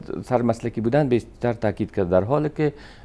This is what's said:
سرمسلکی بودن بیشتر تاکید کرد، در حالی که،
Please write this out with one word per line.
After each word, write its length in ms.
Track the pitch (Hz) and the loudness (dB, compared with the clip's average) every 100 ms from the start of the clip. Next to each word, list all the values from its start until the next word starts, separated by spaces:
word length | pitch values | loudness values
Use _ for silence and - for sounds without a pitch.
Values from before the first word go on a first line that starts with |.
| - - - | -4 -10 -2
سرمسلکی 560 | 123 120 113 120 117 | 0 2 0 -2 -2
بودن 260 | 110 139 143 | 0 2 4
بیشتر 460 | 120 110 - 120 | 2 0 -6 -4
تاکید 380 | 113 107 98 107 | -2 -2 -2 -4
کرد، 180 | - 90 | -2 2
در 140 | 92 | 4
حالی 260 | 101 147 151 | 4 0 0
که، 240 | 147 151 147 - - | 0 -2 -2 -18 -18